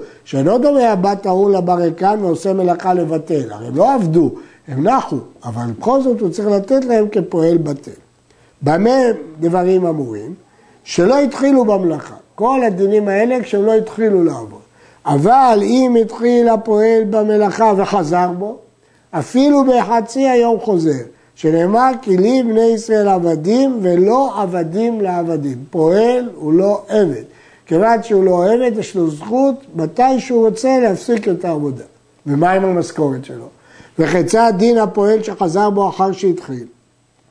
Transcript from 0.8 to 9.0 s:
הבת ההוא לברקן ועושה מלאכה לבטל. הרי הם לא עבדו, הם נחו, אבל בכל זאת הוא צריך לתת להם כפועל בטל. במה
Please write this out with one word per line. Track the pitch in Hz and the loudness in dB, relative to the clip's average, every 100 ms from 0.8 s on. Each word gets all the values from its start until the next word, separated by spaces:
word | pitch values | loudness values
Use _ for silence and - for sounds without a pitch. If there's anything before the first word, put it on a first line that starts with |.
| 240 | 2
הבת | 202 196 196 196 | 2 0 -2 -2
ההוא | 185 202 | 0 2
לברקן | 190 175 175 170 165 185 214 | 2 0 0 0 0 -2 0
ועושה | 190 160 196 | -2 -2 -2
מלאכה | 190 180 175 185 | 0 0 0 0
לבטל. | 180 160 160 151 156 120 | -2 -2 -4 -2 -4 -4
הרי | 104 117 | -10 -6
הם | 131 | 0
לא | 220 | 2
עבדו, | 269 175 165 139 - - _ - | 2 0 2 0 -2 -14 _ -10
הם | 135 170 | -4 0
נחו, | 262 - 139 - - 127 | 0 -2 -8 -10 -16 -12
אבל | 113 120 113 | -8 -8 -6
בכל | - 269 | -2 0
זאת | 262 214 | 0 -2
הוא | 202 | -2
צריך | 165 208 | -4 -2
לתת | 202 196 269 262 | -2 0 -2 0
להם | 226 208 | 0 0
כפועל | 208 170 175 165 170 | -2 -2 0 2 2
בטל. | 151 139 - - _ _ _ _ _ _ | 0 -6 -12 -20 _ _ _ _ _ _
במה | 139 165 220 269 | -2 2 2 2